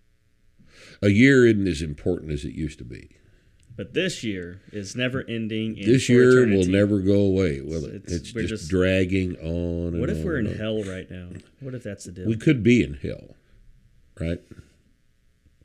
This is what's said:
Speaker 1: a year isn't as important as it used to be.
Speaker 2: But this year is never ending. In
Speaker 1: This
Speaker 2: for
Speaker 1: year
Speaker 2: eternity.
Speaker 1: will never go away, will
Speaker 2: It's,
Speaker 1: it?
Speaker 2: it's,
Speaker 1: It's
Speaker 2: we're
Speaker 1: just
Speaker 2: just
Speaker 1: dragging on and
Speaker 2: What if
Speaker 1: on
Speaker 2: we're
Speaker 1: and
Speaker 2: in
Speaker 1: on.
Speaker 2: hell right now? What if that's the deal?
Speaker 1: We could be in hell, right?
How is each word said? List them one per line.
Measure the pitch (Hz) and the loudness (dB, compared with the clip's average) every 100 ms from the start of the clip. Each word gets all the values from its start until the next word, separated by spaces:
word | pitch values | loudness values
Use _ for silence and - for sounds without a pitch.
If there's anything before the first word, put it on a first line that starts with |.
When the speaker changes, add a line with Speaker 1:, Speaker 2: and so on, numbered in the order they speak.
| _ _ _ _ _ _ - - - - | _ _ _ _ _ _ -20 -20 -20 -2
Speaker 1:
a | 104 | 2
year | 101 135 135 120 | 6 6 8 6
isn't | 107 95 | 4 0
as | 73 | -2
important | 80 73 98 87 78 | -6 -6 -4 -4 -4
as | 73 | -8
it | 76 | -8
used | - 78 - | -8 -8 -8
to | |
be. | 60 - - _ _ _ _ _ _ - | -16 -18 -20 _ _ _ _ _ _ -16
Speaker 2:
But | - | -8
this | 156 185 - | -4 -4 -6
year | 117 95 87 92 - | -8 -8 -10 -16 -16
is | 104 98 120 | -14 -12 -6
never | 127 - - | -4 -6 -8
ending. | 113 110 110 110 104 | -8 -6 -4 -6 -4
In | 101 | 2
Speaker 1:
This | 127 117 | 2 6
Speaker 2:
for | |
Speaker 1:
year | 123 127 127 | 6 8 6
Speaker 2:
eternity. | 120 98 | 6 4
Speaker 1:
will | 90 | 4
never | 95 101 104 | 4 4 2
go | 92 101 | 2 4
away, | 101 95 90 69 | 4 2 0 -2
will | 67 82 | -6 -8
Speaker 2:
It's, | 69 | -8
Speaker 1:
it? | |
Speaker 2:
it's, | 101 - | -12 -8
Speaker 1:
It's | 85 107 | -8 -6
Speaker 2:
we're | 117 | -8
Speaker 1:
just | 107 110 | -6 -6
Speaker 2:
just | 80 | -2
Speaker 1:
dragging | 92 92 95 92 95 92 - | 0 2 2 2 0 -2 -6
on | 80 85 85 85 85 | -6 -4 -4 -4 -4
and | 85 | -2
Speaker 2:
What | 120 | -2
if | 156 | -2
Speaker 1:
on | |
Speaker 2:
we're | 160 147 | -4 -2
Speaker 1:
and | 104 | -4
Speaker 2:
in | |
Speaker 1:
on. | 90 | -4
Speaker 2:
hell | 110 110 | -4 -4
right | 98 92 - | -6 -10 -12
now? | 92 90 90 - _ | -14 -14 -16 -20 _
What | 135 | -14
if | 127 | -12
that's | 110 98 | -12 -14
the | - | -14
deal? | 90 92 | -8 -4
Speaker 1:
We | 113 | 0
could | - 135 | 2 2
be | 104 123 | 4 4
in | 71 | 2
hell, | 67 - - - - _ _ - - _ _ _ - | -4 -10 -10 -14 -20 _ _ -20 -20 _ _ _ -10
right? | 82 87 - - - _ _ _ _ _ _ _ _ _ | -6 -6 -10 -20 -20 _ _ _ _ _ _ _ _ _